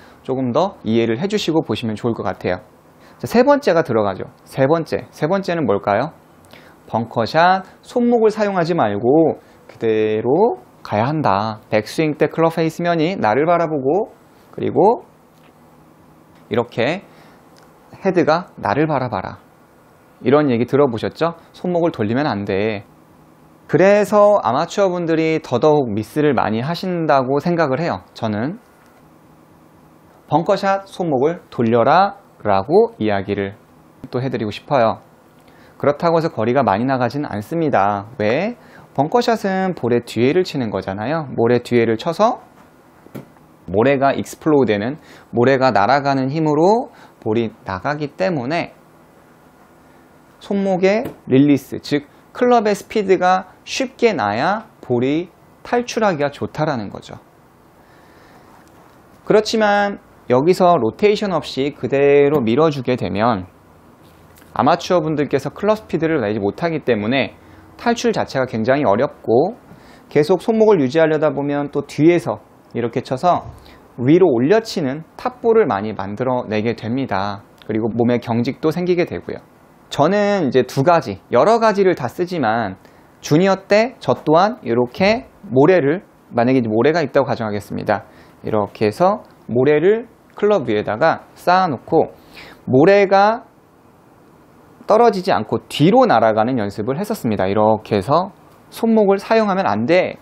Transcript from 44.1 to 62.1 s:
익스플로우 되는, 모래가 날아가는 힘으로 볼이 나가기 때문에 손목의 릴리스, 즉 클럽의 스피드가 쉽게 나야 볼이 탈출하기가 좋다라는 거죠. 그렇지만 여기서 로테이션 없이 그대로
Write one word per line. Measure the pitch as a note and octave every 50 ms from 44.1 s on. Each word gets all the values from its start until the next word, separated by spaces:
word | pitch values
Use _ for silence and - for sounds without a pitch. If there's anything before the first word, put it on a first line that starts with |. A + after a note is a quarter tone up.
| -
익스플로우 | - G#2 - - - - D#3+ D3+ C#3+ B2+
되는, | G#2 G#2 G2+ G#2 B2 D3+ D#3 - - - - - _
모래가 | - A#2 A#2+ C3 C#3 B2+ C3 C3
날아가는 | A2 G2+ G2+ G#2+ C3+ C#3+ C3+ C#3+ C3+ C3+ C3 C3+
힘으로 | C#3+ D#3+ D#3+ D3+ D3 D3 E3 F#3+ A3 A#3+ C4+ - - - - - - -
볼이 | - A2+ G#2+ A#2 A#2 G#2+ - - -
나가기 | F#2+ F#2+ F#2 - C#3 D3 D3+ D3+ C#3 -
때문에 | - F#3 F#3+ F3 C#3+ A#2 C3 E3 E3+ C#3+ - - - _ _ _ - _ _ _ _ _ _ - _ _ _ _ _ _ _ _ _ _ _ _ - _ _ _ _ _ _ _ _ -
손목의 | - G3+ G3+ G3 G3 F#3+ F3 F#3+ F#3 G3+ A3+ B3 - - - -
릴리스, | - A#2+ C3+ C#3+ D3 C#3+ C3 - - G#2+ G2+ -
즉 | - C#3+ D3 C#3+ - _ _ _ _ -
클럽의 | - B3+ B3 B3 A#3 G#3 G#3+ G3+
스피드가 | - - - - A3+ G3 F#3+ F#3+ E3 F3+ F#3 F#3 F#3 G3 - - _ _
쉽게 | - - - C4+ B3 - - A#3 A#3 G#3
나야 | C3+ G#2 G2+ G#2 A#2 C#3+ F3 G3+ A3+ - - _ _
볼이 | - - B2 A#2+ B2 C3+ D3 D#3+ F3+ - - _ _ _ _ _ -
탈출하기가 | - A#3+ A#3+ A#3+ - - - A3 G3+ F3 C#3+ C#3+ C#3
좋다라는 | - - A2 - - - D3+ D#3 C#3+ A#2 G#2 F#2+
거죠. | - - - - - - - _ _ _ _ _ _ _ _ _ _ _ _ _ _ - - - - - - - - - - - - - - - - - - - _ _ - _ - - -
그렇지만 | - - G#3+ G#3+ - - A3 G#3+ G#3 G3+ G3+ G3+ G3+ G3+ - - - - - - -
여기서 | A#2+ B2+ C#3+ F3 F3+ - F#3 F3 F3 D3+
로테이션 | A#2 A2+ A2+ - G#3 G#3 G#3+ G3+ A3 F#3 F3
없이 | D3+ - - - C3+ C3+ D3 C#3+ -
그대로 | - A2+ C#3+ C#3 C#3+ C#3+